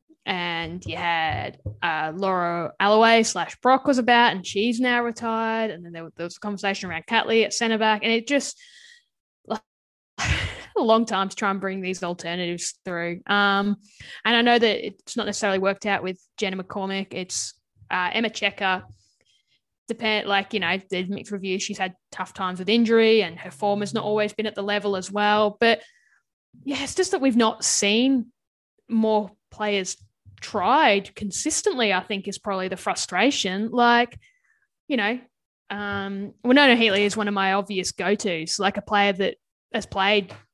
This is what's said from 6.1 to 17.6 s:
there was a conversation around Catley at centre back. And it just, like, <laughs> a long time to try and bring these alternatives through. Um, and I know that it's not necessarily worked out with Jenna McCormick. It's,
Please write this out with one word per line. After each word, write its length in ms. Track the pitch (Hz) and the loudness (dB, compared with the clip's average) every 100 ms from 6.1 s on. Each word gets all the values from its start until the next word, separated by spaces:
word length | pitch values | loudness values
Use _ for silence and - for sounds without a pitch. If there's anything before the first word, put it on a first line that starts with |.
| - | -10
there 100 | 170 | -10
was 100 | - | -8
a 40 | |
conversation 480 | 208 202 202 196 185 | -8 -4 -2 -4 -6
around 180 | 165 - | -8 -2
Catley 360 | 226 - 226 | 0 2 2
at 80 | 220 | 2
centre 260 | - 233 220 | 0 -2 2
back. 260 | 220 208 | 2 2
And 80 | 226 | 0
it 160 | 226 233 | -2 0
just, 280 | 285 - - - - - - _ _ _ _ - | -2 -2 -10 -20 -20 -20 -20 _ _ _ _ -10
like, 140 | 180 _ _ _ _ _ - | -10 _ _ _ _ _ -6
<laughs> 40 | - - - - - 440 | -4 -2 -4 -10 -8 -2
a 20 | |
long 240 | 240 226 | 4 4
time 240 | 233 196 196 | 2 -2 -4
to 80 | - | -2
try 140 | 208 | -2
and 100 | 196 | -2
bring 200 | 190 190 | -4 -6
these 220 | 185 185 | -6 -6
alternatives 720 | 175 175 170 175 175 175 - - | -6 -6 -6 -6 -4 -6 -8 -10
through. 360 | 190 175 170 175 - | -8 -6 -6 -6 -2
Um, 500 | 202 202 196 202 202 _ - - - | 2 4 2 0 -2 _ -20 -20 -6
and 120 | 214 233 | 0 2
I 40 | |
know 180 | 240 240 | 4 4
that 280 | 226 202 - | 4 0 -6
it's 300 | - - - | -12 -10 -6
not 100 | 202 | -4
necessarily 320 | 202 208 190 | -2 0 2
worked 260 | 190 196 | 0 -2
out 180 | 214 196 | -2 -2
with 160 | 185 185 _ - | -2 -8 _ -6
Jenna 240 | 196 190 | -4 -4
McCormick. 460 | 180 208 190 190 190 | -8 -8 -4 -6 -6
It's, 440 | - 185 - - - | -8 -8 -8 -10 -12